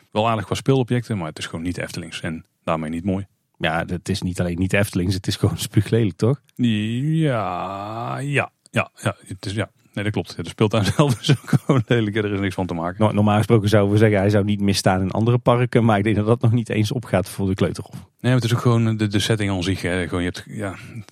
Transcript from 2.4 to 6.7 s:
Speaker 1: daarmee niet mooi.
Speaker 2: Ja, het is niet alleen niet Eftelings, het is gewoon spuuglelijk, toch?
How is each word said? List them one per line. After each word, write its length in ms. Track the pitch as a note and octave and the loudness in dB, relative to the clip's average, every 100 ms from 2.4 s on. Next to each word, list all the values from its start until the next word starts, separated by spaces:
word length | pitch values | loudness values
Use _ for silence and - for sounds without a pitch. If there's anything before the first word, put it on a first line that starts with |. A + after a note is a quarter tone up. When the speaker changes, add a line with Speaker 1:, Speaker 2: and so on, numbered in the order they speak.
| - _ | -12 _
Speaker 1:
daarmee 260 | - D#2+ D#2 | -4 -4 -4
niet 140 | E2 | -4
mooi. 220 | F#2+ F#2+ G2 _ _ - | -2 -4 -6 _ _ -6
Speaker 2:
Ja, 260 | E2 D#2+ E2 | -2 -2 -2
het 220 | F2 - | -6 -4
is 140 | F#2+ | -4
niet 180 | F#2 F2+ | -4 -2
alleen 180 | F2+ E2+ | -2 -2
niet 140 | F#2 | 0
Eftelings, 420 | G2+ G2+ F#2 F2+ | 2 0 0 -2
het 120 | F#2+ - | -2 -4
is 100 | - | -2
gewoon 220 | G2 E2+ | -2 -2
spuuglelijk, 580 | - - - A2+ G#2+ - | -2 0 2 2 0 0
toch? 240 | A2 D3 _ - A#2+ | 0 0 _ -2 0